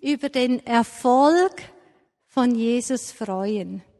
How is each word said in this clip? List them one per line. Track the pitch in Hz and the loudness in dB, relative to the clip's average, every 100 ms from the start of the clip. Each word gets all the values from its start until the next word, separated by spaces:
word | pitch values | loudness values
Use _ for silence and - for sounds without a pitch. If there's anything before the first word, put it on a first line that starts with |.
über | - 294 285 | -2 -4 -2
den | 269 247 247 - | -2 0 -2 0
Erfolg | 233 233 - 254 254 285 339 370 - - - _ _ _ _ _ | 0 0 -2 2 4 6 4 2 -2 -20 -20 _ _ _ _ _
von | - 247 | -2 0
Jesus | 233 226 240 - 254 - | 0 0 -2 -2 -6 -8
freuen. | - 208 190 196 214 180 190 - _ | -14 -8 -6 -4 -6 -8 -12 -16 _